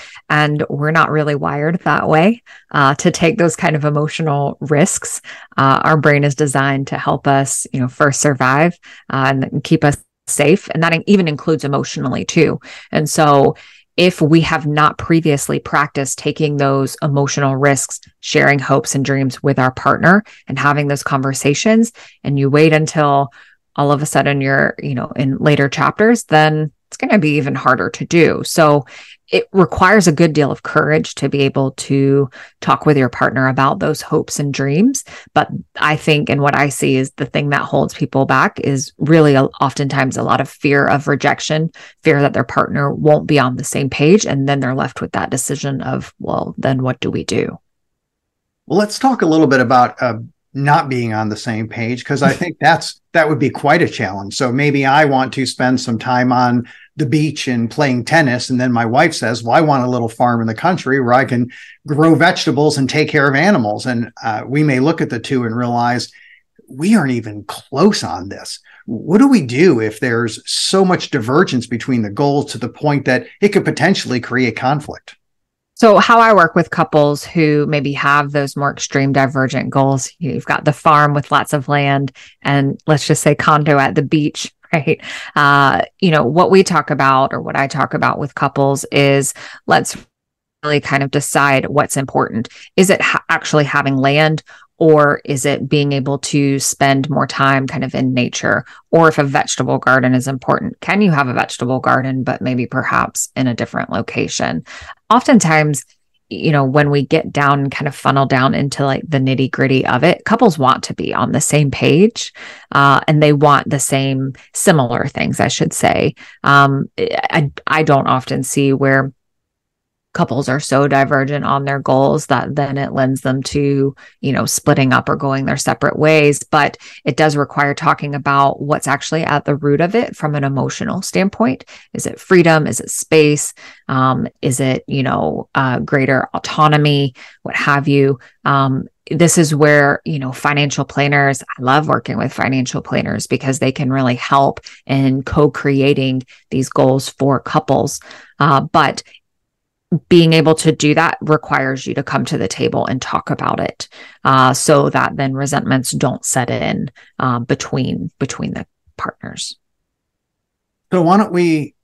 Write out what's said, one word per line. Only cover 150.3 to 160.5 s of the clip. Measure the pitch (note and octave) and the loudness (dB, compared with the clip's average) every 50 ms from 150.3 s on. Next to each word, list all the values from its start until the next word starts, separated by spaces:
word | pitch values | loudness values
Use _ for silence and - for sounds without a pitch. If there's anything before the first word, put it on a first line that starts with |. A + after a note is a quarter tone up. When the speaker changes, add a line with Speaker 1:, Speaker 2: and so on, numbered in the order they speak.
Speaker 1:
able | D#3+ D#3+ D3 D#3+ D#3+ | 4 4 4 4 2
to | D#3 - D#3+ | 2 2 0
do | D3+ - D3 D3 | 0 2 2 2
that | D3+ D#3+ E3 E3 - - | 2 2 2 0 -2 -4
requires | - D#3 D#3 D3+ - - D3 C#3 C3+ C3 C3+ C3 - | -2 0 0 0 0 -2 -4 -2 -2 -2 -4 -6 -8
you | - A#2+ | -6 -6
to | - | -6
come | C#3 - C#3+ C3 B2+ | -6 -4 -4 -4 -4
to | - D3+ | -4 -4
the | - G#2 - | -4 -4 -4
table | - - B2 - - B2 - | -4 -4 -2 -2 -2 -2 -2
and | - B2+ C3 | -4 -4 -6
talk | - - - - - - | -6 -6 -6 -6 -4 -6
about | D3+ - - - - - | -6 -4 -4 -4 -4 -4
it, | - - - - - - - - - - - _ - | -4 -6 -8 -12 -18 -20 -20 -20 -20 -20 -16 _ 0
uh, | C3+ C3 C3 C3 B2+ | 2 4 4 4 4
so | B2+ - - - D3+ C#3+ C#3+ C#3+ | 2 2 2 2 4 4 4 2
that | C#3+ C3 B2+ - - | 0 0 -2 -2 -4
then | - C#3 C3+ C3 | -4 -4 -4 -4
resentments | C3 C#3+ C#3 D3 C#3 - - - C3 B2 - | -4 -4 -4 -4 -4 -2 -2 -2 -2 -2 -4
don't | - C#3 D3 C3 A#2 - - | -4 -2 -2 -2 -2 -4 -6
set | - - C3 A#2+ - | -4 -2 -2 -2 -2
in, | A#2+ A#2 - - - - - C3 - _ - _ _ - | -4 -4 -4 -4 -4 -4 -6 -8 -10 _ -20 _ _ -4
uh, | - B2+ A#2+ A#2+ | -2 -2 -2 -2
between, | A#2 - C#3 - - - - C#3 - - - - - - - - | -2 -4 -4 -4 -4 -6 -6 -4 -4 -4 -4 -6 -8 -10 -8 -8
between | C#3+ - - - - - - | -8 -8 -6 -8 -8 -8 -8
the | - - - _ _ _ _ _ | -10 -12 -14 _ _ _ _ _
partners. | - - - - _ - - - - - - - _ _ _ _ _ _ _ _ _ _ _ _ _ _ _ _ _ _ _ | -12 -10 -10 -10 _ -14 -14 -14 -12 -14 -14 -14 _ _ _ _ _ _ _ _ _ _ _ _ _ _ _ _ _ _ _